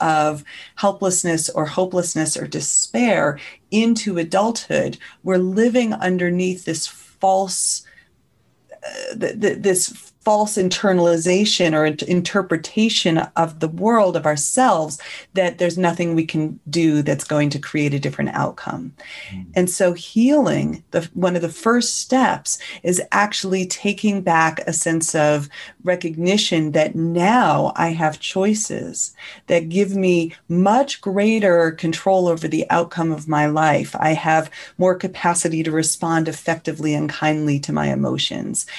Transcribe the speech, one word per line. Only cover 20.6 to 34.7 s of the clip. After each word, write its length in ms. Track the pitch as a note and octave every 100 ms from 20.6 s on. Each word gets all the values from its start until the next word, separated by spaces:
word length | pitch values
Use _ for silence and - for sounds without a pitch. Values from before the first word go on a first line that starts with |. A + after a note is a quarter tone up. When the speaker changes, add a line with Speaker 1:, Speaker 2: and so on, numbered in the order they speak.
| D3 D#3 -
Speaker 1:
the, 180 | E3+ E3
one 220 | F3 F3+ F3
of 60 |
the 80 | E3
first 500 | - A3+ A#3+ A#3 -
steps 580 | - C4 A#3+ - - - - -
is 180 | E3+ F3+ -
actually 540 | G3 G#3 - F#3+ F#3+ F3+
taking 560 | - G3+ G3+ G#3+ G3
back 380 | F#3 E3 D#3+ D#3
a 120 | -
sense 400 | D#3 E3+ E3 D#3+ D#3+
of 340 | D3+ D3 C#3+ - - -
recognition 880 | F3 F3+ F3 D#3+ F3 G3+ - E3 D#3
that 240 | D#3 D#3+ D#3+
now 800 | E3 E3+ F#3 B3 F3+ C#3+ C#3+ -
I 140 | E3
have 300 | E3 D#3 D#3
choices 920 | - F#3+ G3+ G#3+ - - - - - - - - -
that 220 | E3+ D#3+
give 260 | F3+ G3 G3
me 380 | F#3 F3 E3 - -
much 540 | F3 F#3+ A#3+ C#4 -
greater 680 | G3+ F#3+ G#3+ A3+ G3+ E3+ E3
control 560 | D#3+ E3 D#3+ F#3+ F#3+ F3+
over 200 | D#3+ D#3+
the 220 | D#3 -
outcome 420 | E3+ E3+ F3 E3
of 160 | D3+ D3+
my 180 | D3+ D3+
life. 480 | D#3 D#3 C#3+ - -
I 140 | D#3
have 360 | D#3 D#3+ D#3+ D3+ - -